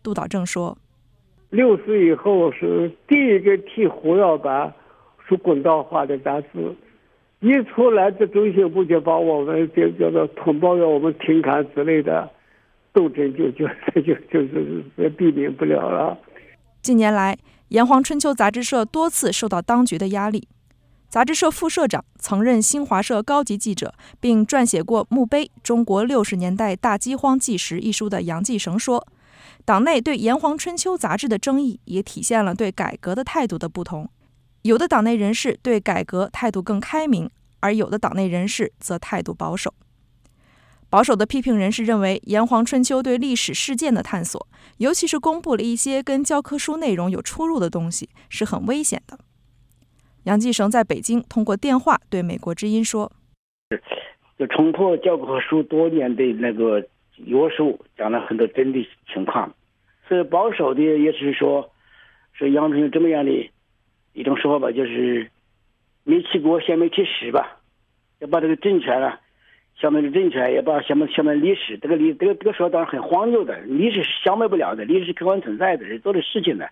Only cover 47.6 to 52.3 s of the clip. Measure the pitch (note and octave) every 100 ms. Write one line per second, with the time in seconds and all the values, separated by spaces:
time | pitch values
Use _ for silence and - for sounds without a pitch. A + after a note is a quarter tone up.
47.6 | F3 E3+ E3 F3 - _ _ - G#3+ -
48.6 | G3+ C#4+ D4+ - - C4 _ _ _ _
49.6 | _ _ _ _ _ _ - G#3 A#3+ A3+
50.6 | G3+ A#3+ G#3+ - - A#3 - - G#3+ G3
51.6 | C#4+ B3+ C#4 - _ F#3+ F3